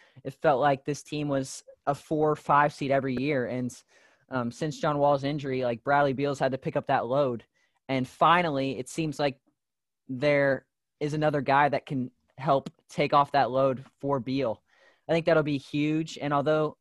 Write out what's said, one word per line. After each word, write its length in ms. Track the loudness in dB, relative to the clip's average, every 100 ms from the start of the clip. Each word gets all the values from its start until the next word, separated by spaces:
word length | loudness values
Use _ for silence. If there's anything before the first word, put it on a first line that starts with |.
| _ -16
it 120 | -14
felt 260 | -2 0 4
like 240 | 2 2
this 180 | -2 -8
team 240 | -8 -6 -4
was 380 | -4 -4 -10 -18 -10 -6
a 60 | -4
four 340 | -4 0 0
or 60 | 0
five 360 | 2 4 4
seed 200 | 0 -2
every 240 | 0 0 -4
year. 300 | -2 -2 -2
And, 300 | -4 -6 -10 _ _ _ _ -8
um, 200 | -6 -6
since 300 | -6 -8 -4
John 160 | -2 2
Wall's 280 | 2 2
injury, 380 | 0 -4 -4 -2
like, 220 | -2 -2
Bradley 300 | 0 2 2
Beal's 240 | 0 -2 -2
had 140 | -2
to 60 | -2
pick 160 | -4
up 120 | -4 0
that 180 | -2
load. 400 | 0 0 0 -4 -10 _ _ _ -6
And 180 | -4 -4
finally, 720 | 2 4 4 2 -2 -4 -6
it 100 | -8
seems 300 | -6 -6 -2
like 200 | -4 -4 _ _ _ _ _ _ -12
there 560 | -2 2 2 2 0 -6 _ _ -8
is 120 | -6
another 300 | -2 0 0
guy 260 | 2 4 4
that 160 | 0
can 260 | -4 -6 -6 _ _ -8
help 320 | 0 0 -2 -14 _
take 240 | -4 2
off 200 | 4 4
that 180 | 2 2
load 340 | 2 0 0 -8 _
for 200 | -4 -4
Beal. 420 | -2 -2 -2 -4 _ _ _ _ -4
I 60 |
think 140 | -2 2
that'll 160 | 2
be 160 | 2 -2
huge. 580 | -4 -2 0 0 -4 -6
And 140 | -2
although 460 | 0 0 0 -2 -6